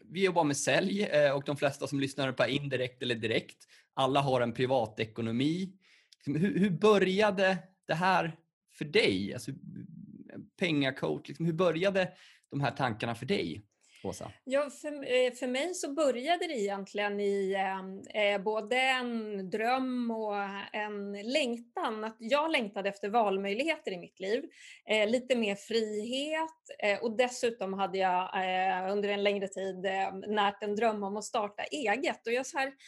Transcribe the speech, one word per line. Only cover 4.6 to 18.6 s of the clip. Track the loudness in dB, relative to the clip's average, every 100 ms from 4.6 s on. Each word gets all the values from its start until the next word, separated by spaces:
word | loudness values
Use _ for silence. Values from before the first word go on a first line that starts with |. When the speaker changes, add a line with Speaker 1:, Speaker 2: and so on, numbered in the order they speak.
| 2 2 0 -2 -6 -4 -2 0 2 0 -4 -10 _ _ _ _
Speaker 1:
Liksom, | -4
hur, | 0 2 4
hur | 2
började | 6 6 8 6 4 2 4 2 2 -4 _ -4
det |
här | 0 4 4 2 -6 _ _ _ -12
för |
dig? | 0 4 4 2 -2
Alltså, | -6 -8 -10 -12 -14 -14 -16 -18 -18 -16 -18 -14 -4
pengacoach, | 0 2 0 0 -2 -4 -6
liksom, | -4 -2
hur |
började | 2 2 2 2 2 0 -4 -20 -20 _
de | -2
här | -2
tankarna | 0 0 0 -4
för | -4 -2
dig, | -2 -2 -6 -12 _ _ -10
Åsa? | -8 -8 -10 -14
Speaker 2:
Ja, | -4 -2 -2
för, | -6 -10
eh, | -8 0 2 2
för | 0 -4
mig | -2 -2
så | -4 -4
började | 2 2 2 0 0 0
det | -2
egentligen | -2 -2 -6 -4 -2 0
i, | 0 0 0
eh, | 0 -2 -4 -8 -12 -6 0
eh, | 2 2
både | 0 -2